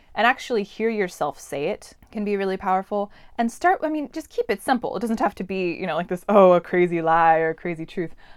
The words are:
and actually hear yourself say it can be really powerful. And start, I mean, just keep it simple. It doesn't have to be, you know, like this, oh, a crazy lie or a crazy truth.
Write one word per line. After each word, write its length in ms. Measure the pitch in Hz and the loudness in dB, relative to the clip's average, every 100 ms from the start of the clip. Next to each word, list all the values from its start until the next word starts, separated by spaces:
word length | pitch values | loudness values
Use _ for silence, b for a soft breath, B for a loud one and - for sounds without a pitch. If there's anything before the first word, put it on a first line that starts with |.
| b | b
and 120 | - 220 | 0 0
actually 380 | - - 233 | 0 -2 -4
hear 260 | 208 - 226 | -4 -2 -2
yourself 480 | 214 185 - 147 - | 0 -4 -2 -6 -6
say 280 | - 139 156 | -10 -6 -4
it 260 | 214 - - - | -6 -10 -20 -14
can 140 | 220 | -8
be 120 | 208 202 | -4 -2
really 200 | 196 190 | -2 -4
powerful. 560 | 202 185 190 202 202 B B - | -2 -2 -2 -6 -6 B B -4
And 120 | 233 | -4
start, 300 | - 349 381 | 0 0 0
I 60 | 311 | -2
mean, 220 | 311 285 | -6 -8
just 160 | 320 - | -10 -10
keep 180 | - - | -6 -4
it 120 | 202 | -4
simple. 360 | - 254 - - | 0 -2 -2 -6
It 40 | |
doesn't 200 | 226 226 | -4 -2
have 140 | 226 - | -2 -4
to 80 | |
be, 300 | 190 190 180 | -8 -4 -4
you 120 | 160 180 | -4 -4
know, 80 | |
like 140 | 156 175 | -4 -4
this, 160 | 175 - | -6 2
oh, 240 | 208 185 | 6 8
a 80 | 175 | 6
crazy 400 | - 180 175 170 | 2 0 2 2
lie 380 | 160 165 165 160 | 2 4 6 4
or 120 | 160 | 2
a 40 | |
crazy 320 | 165 175 165 160 | -2 -6 -8 -10
truth. 280 | - 165 - B | -8 -8 -10 B